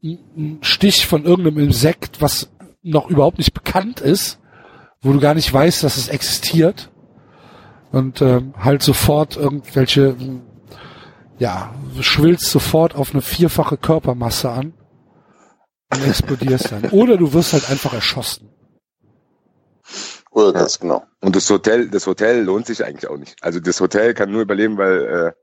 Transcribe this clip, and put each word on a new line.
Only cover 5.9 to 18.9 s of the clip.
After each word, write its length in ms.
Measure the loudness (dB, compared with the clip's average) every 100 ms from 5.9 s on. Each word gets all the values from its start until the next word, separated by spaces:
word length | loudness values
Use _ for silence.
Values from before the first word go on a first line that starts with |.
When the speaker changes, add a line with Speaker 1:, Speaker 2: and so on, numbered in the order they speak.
| -2
Speaker 1:
es 100 | -6
existiert. 840 | -6 -4 -6 -2 2 2 2 -14 _ _ _ _ _ -20 -20 -20 -20 _
Und, 300 | -2 -2 0
ähm, 320 | 2 2 0 -4
halt 260 | 0 2
sofort 520 | 2 2 2 2 0 -2
irgendwelche, 800 | -4 -4 -6 -2 2 4 2 2 -8 -12 -14 -20 _ -20 -20 -20 -20 _ _ _
ja, 340 | -4 -4 -8 -12 -12 -6
schwillst 520 | -2 4 4 4 2
sofort 440 | 0 2 2 2 0
auf 160 | -2
eine 100 | -2
vierfache 540 | -4 0 0 2 -2 -2
Körpermasse 720 | 0 0 0 -2 -4 -4 -4
an 240 | -6 -8 -10 _ _ _ _ _ _ _ _ _ _ _
und 160 | -4 -2
explodierst 640 | -2 -2 -2 0 0 -2
dann. 140 | -6 0
Speaker 2:
<laughs> 60 |
Speaker 1:
Oder 260 | 4 6 4
du 160 | 4
wirst 180 | 2 2
halt 160 | 0 0
einfach 240 | -4 -4
erschossen. 540 | -4 -4 -4 -8 -10 -16 _ _ _ _